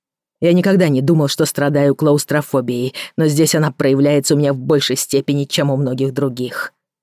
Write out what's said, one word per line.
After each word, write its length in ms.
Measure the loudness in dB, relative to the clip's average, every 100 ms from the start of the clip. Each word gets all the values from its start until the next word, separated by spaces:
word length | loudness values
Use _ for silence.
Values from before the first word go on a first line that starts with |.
| _ _ _ -2
Я 120 | 2
никогда 360 | 2 4 2 2
не 120 | 2
думал, 280 | 2 2 2
что 160 | 0
страдаю 520 | -2 -2 0 2 2 2
клаустрофобией, 1000 | 2 0 0 -4 -2 -4 -2 -4 -6 -8 -10 -2
но 100 | 0
здесь 280 | 2 2
она 180 | 2 -2
проявляется 640 | 0 0 2 2 2 2
у 40 | 2
меня 140 | 0
в 60 | -2
большей 380 | 0 0 0 -4
степени, 480 | -2 -2 0 -2
чем 260 | -2 -2 -2
у 60 | 0
многих 360 | -2 -2 -4
других. 600 | -2 -4 -4 -8 -8 -12 _ _ _